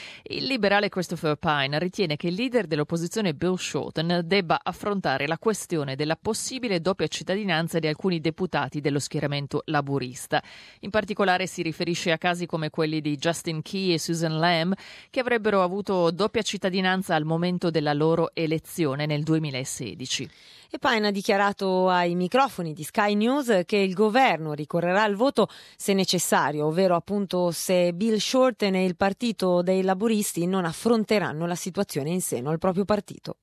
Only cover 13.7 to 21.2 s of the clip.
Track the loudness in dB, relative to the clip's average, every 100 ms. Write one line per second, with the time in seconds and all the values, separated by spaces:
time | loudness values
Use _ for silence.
13.7 | -2 0 0 0 -2 -2 2 2 2 0
14.7 | -2 -6 -20 -8 -4 0 0 2 2 2
15.7 | -2 -2 2 2 2 0 0 -4 -2 -2
16.7 | 0 2 0 2 0 2 0 0 0 0
17.7 | 0 0 2 2 2 0 0 -2 -2 -4
18.7 | -2 0 0 -2 -2 2 0 0 -6 -8
19.7 | -8 -8 -8 -6 -6 -6 -14 -20 -20 -14
20.7 | -4 0 2 0 0